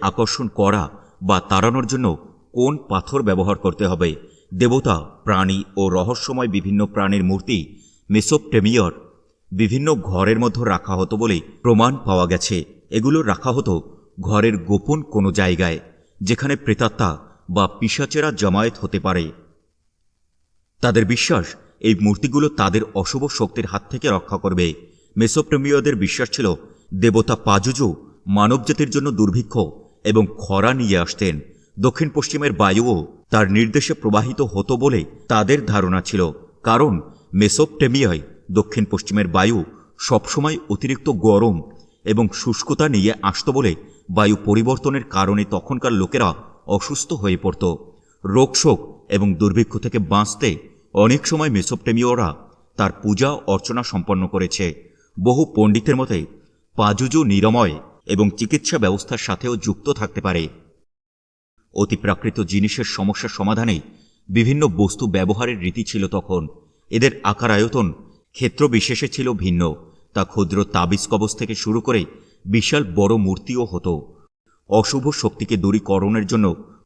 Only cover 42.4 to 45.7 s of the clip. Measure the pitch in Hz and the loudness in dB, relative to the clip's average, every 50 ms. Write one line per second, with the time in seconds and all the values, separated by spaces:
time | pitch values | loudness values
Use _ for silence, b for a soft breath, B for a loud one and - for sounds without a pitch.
42.4 | - 127 110 - - - 147 - 156 156 127 101 95 107 113 - - 196 196 - | -4 -4 -4 -4 -4 -4 -2 0 0 2 2 2 2 2 0 0 -2 -4 -4 -2
43.4 | - - 127 139 127 98 80 - B B B B B - 175 107 104 101 104 101 | -4 -2 0 2 0 0 0 -2 B B B B B -4 0 2 4 4 2 2
44.4 | - 107 101 110 113 123 135 - - 143 135 135 117 - - 95 98 95 101 104 | 2 2 2 2 2 2 0 0 -2 -2 -2 -4 -6 -4 -2 -2 0 2 0 0
45.4 | 104 - 104 90 - - | 0 -2 -4 -6 -4 -6